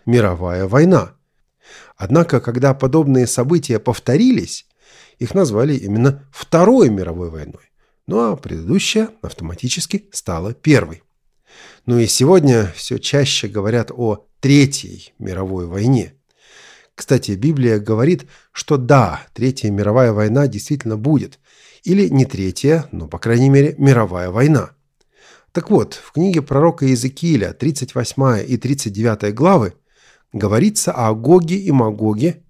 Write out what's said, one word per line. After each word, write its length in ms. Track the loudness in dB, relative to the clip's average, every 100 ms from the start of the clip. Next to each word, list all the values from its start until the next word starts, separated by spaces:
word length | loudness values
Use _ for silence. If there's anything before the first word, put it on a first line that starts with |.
| 0
мировая 640 | 2 2 -2 -4 -4 0
война. 480 | 2 4 4 0 _ _ _ _ _ _ -20 -20 -12
Однако, 440 | 0 2 2 0
когда 340 | -2 0 0
подобные 540 | 0 0 2 2 2 0
события 520 | -2 0 -2 0 -2
повторились, 880 | -2 -4 0 2 4 2 -2 -12 -18 _ _ -20 _ _
их 160 | -4
назвали 420 | 0 0 2 0 -2
именно 520 | -2 0 2 0 -10
Второй 580 | -20 0 4 6 6 4
мировой 400 | 2 -4 -8 -10
войной, 420 | -10 -14 -18 _ _ _ _ -6
ну 140 | -2 -2
а 40 | -4
предыдущая 720 | -8 -8 -2 -2 0 -2 -2 -6
автоматически 880 | -16 -12 -12 -8 -6 -6 -6 -6 -8
стала 420 | -12 -8 -6 -8
первой. 480 | -4 2 2 2 -10 _ _ _ _ _ -20 -20 _ -2
Ну 120 | 0
и 80 | 0
сегодня 680 | 2 4 4 4 2 0 -6
все 220 | -10 -8
чаще 500 | -2 0 0 -2 -6
говорят 440 | -4 -2 -2 -4
о 360 | -4 -4 -4 _ _
Третьей 760 | 2 4 4 0 -12 -18 -20 _
мировой 480 | -10 -8 -8 -8 -8
войне. 480 | -4 0 0 -2 _ _ _ _ -20 -20 -20 _
Кстати, 380 | -20 -2 -2 -2
Библия 480 | -2 -2 0 0 0
говорит, 480 | -2 0 0 -2 -6 _ _
что 260 | -16 -4 -2
да, 440 | 4 4 4 -2 -12
Третья 380 | -4 -4 -2 -4
мировая 420 | -2 0 2 2
война 340 | 2 0 0 -2
действительно 500 | -4 -6 -6 -6 -4
будет. 420 | 0 0 -2 -12 _ _ _ _
Или 260 | -2 0 2
не 160 | 2 0
третья, 640 | -2 -6 -2 0 0 -2
но, 160 | -12 -12
по 100 | -6
крайней 320 | 0 2 4
мере, 260 | 4 2 2
мировая 520 | 4 4 2 -4 -4
война. 420 | 0 2 2 -2 _ _ _ _ _ _ _ _
Так 160 | -10 0
вот, 240 | 0 0
в 180 | -8 -8
книге 300 | -2 0 -2
пророка 440 | -2 0 0 0 0
Иезекииля, 680 | 0 -2 -4 -2 0 -2
тридцать 420 | -4 -6 -4 -6 -6
восьмая 480 | -6 0 0 0
и 140 | -2 -4
тридцать 340 | -2 -4 -4
девятая 400 | -2 -2 0 -4
главы, 420 | 0 2 4 0 -6 _ _ _ _ _
говорится 580 | -6 0 2 2 0 -4
о 220 | -2 -2
Гоге 420 | 0 4 4 4 -2
и 160 | 0
Магоге 720 | 2 2 0 -2 0 -2 -2